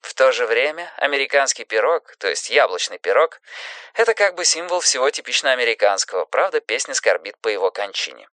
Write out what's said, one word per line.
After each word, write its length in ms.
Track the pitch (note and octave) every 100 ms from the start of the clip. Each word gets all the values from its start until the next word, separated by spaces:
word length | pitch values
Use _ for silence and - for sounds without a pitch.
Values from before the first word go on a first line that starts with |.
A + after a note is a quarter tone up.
В 140 | -
то 180 | - C3
же 140 | A#2+ A#2+
время 440 | A2+ C#3 D#3 F3 -
американский 680 | C#3 C#3+ C#3 C#3+ C3+ -
пирог, 520 | A2+ A2 C3+ E3 _ -
то 120 | G2
есть 200 | D#2 -
яблочный 500 | B2 A#2 F2+ - F#2+
пирог, 440 | - G#2 D#3+ - - - - - -
это 220 | - A#3
как 220 | A3 G3+ F3+
бы 100 | E3+
символ 340 | D#3+ F3 F3+
всего 300 | - C3+ C3
типично 420 | - - A#2+ C#3+
американского, 720 | B2+ A#2+ A2+ G#2 G2 - F#2
правда, 360 | E2 - F#3 D#3+
песня 340 | - A2 -
скорбит 440 | C3 - F2 F2 -
по 100 | A2+
его 220 | G#2 F#2+
кончине. 580 | - G2+ F#2 - B1+ G1+